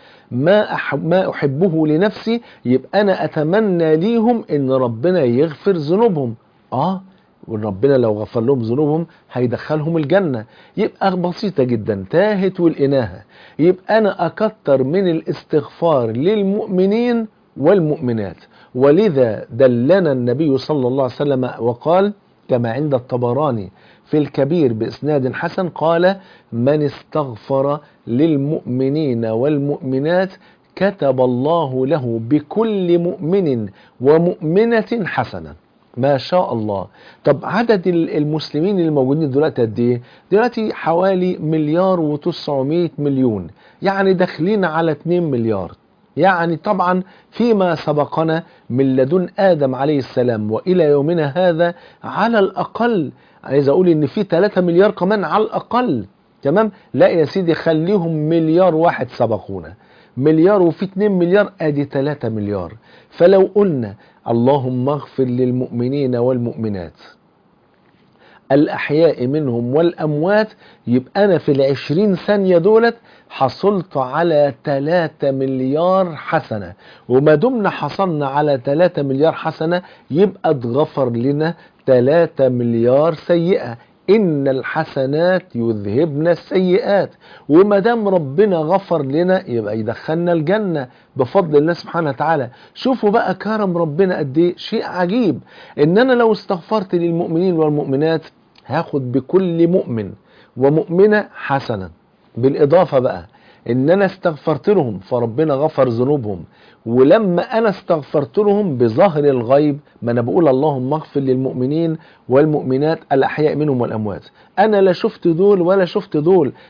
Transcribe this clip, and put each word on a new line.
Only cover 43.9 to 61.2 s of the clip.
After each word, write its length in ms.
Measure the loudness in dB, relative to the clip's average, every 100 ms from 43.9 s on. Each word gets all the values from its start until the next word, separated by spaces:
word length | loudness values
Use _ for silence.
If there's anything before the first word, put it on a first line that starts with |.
| 0 0
داخلين 520 | 2 0 -2 -2 0 0
على 260 | 0 -2
اتنين 320 | -2 -2 -2 0
مليار. 400 | -2 -2 -4 -6 -14 _ _ _ 0
يعني 380 | 2 2 -2 -4
طبعا 480 | -4 -2 0 -2 -4 -16 _
فيما 440 | -2 0 2 2 0
سبقنا 680 | -2 -2 -2 -2 -2 -2 -6 _ -6
من 260 | 0 2 2
لدن 320 | 2 0 -2 0
آدم 360 | 2 2 0 0
عليه 220 | 0 -2
السلام 540 | -2 -2 0 -2 -2
وإلى 320 | -4 0 2
يومنا 420 | 4 2 2 0 -2 0
هذا، 380 | 0 2 -2 -2 -16 _
على 360 | -8 -2 0 2
الأقل 720 | 0 -2 -8 -2 0 0 -4 -8 _ _
عايز 260 | -2 2 4
أقول 200 | 4 4
إن 160 | 2 0
في 180 | -2
تلاتة 380 | -2 0 2 0
مليار 300 | 2 2 2
كمان 320 | 0 -2 -2
على 200 | -2 -2
الأقل. 640 | -2 -4 -4 -2 -2 -4 -6 _ _ _
تمام؟ 300 | -2 0 0 -4 _
لا 140 | 2 2
يا 180 | 2 0
سيدي، 280 | 0 -2
خليهم 600 | 0 0 0 0 0 0 -2 0
مليار 460 | 2 2 4 4 4
واحد 340 | 0 0 -6
سبقونا، 640 | -2 -2 -2 -6 -12 -12 -18 _ _ _ -2
مليار 440 | 2 4 4 4
وفي 240 | 2 0 -6
اتنين 260 | -2 0
مليار، 400 | 2